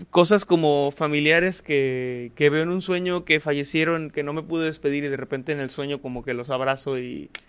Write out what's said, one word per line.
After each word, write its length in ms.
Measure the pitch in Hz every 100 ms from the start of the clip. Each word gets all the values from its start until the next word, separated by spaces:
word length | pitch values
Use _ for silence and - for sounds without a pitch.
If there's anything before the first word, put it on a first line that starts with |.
| -
cosas 340 | 175 175 208 -
como 440 | 170 151 143 143
familiares 680 | 143 151 147 151 165 180 185
que, 680 | - 147 135 127 127 123 120 -
que 140 | 147
veo 140 | 151
en 80 | 165
un 100 | 185
sueño 440 | 180 180 180 180 156
que 120 | 156
fallecieron, 720 | 151 143 143 160 160 165 151
que 120 | -
no 100 | 143
me 100 | 151
pude 220 | 156 165 160
despedir 400 | 156 147 143 143
y 40 |
de 80 | 135
repente 340 | 123 135 131
en 80 | 147
el 80 | 135
sueño 300 | 139 139 143
como 240 | 139 123 123
que 80 |
los 160 | 123 123
abrazo 500 | 127 131 135 - 131
y, 300 | 123 135 - -